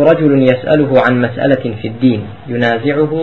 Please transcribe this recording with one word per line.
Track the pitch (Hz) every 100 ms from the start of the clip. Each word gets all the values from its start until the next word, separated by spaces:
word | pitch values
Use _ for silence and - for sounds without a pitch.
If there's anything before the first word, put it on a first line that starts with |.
| 147
رجل | 165 151 139 127
يسأله | 123 - 156 135 127 120
عن | 123 120
مسألة | 120 139 135 120 110
في | 113
الدين | 117 127 107 101 - -
ينازعه | 120 120 117 135 147 151 156